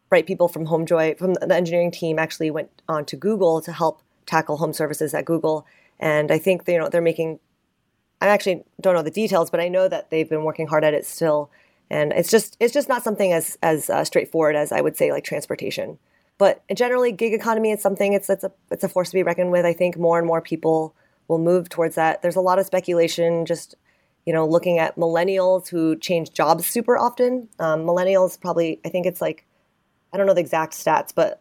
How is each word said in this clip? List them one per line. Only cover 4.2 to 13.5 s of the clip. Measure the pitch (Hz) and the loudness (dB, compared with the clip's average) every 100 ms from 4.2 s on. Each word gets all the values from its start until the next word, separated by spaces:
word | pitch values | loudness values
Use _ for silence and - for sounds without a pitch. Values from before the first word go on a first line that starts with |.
| - | -2
tackle | 160 156 147 | -2 0 -2
home | 165 | -4
services | 151 151 147 151 | -2 -4 -4 -4
at | 147 | -4
Google. | - 165 160 156 - _ _ - | -2 -2 0 -4 -6 _ _ -6
And | 156 151 151 | -2 0 2
I | 156 | 2
think, | 196 180 - | 2 0 0
you | 175 | -2
know, | 156 | 0
they're | 175 | 0
making, | 170 165 160 156 _ _ _ _ _ _ _ - | 0 0 -4 -8 _ _ _ _ _ _ _ -2
I | 190 | 2
actually | 208 196 170 - - | 2 2 -4 -6 -4
don't | 190 | 0
know | 180 | 2
the | 151 | 0
details, | 202 220 185 165 | -2 0 0 0
but | 170 | -2
I | 175 | 0
know | 185 185 | 2 0
that | 175 - | 0 -4
they've | 160 156 | -2 -2
been | 156 | -2
working | 156 151 156 | -4 -6 -2
hard | 151 | 0
at | 151 | 2
it | 147 | 0
still. | - - 165 151 143 _ _ _ - | -4 -2 0 0 -2 _ _ _ -6
And | 151 147 | -2 0
it's | - 175 | 0 2
just, | 220 - - | 2 2 -2
it's | 233 | 0
just | 285 277 | 0 0
not | 240 | -2
something | 233 208 190 | -2 0 2
as, | 165 - | 0 -2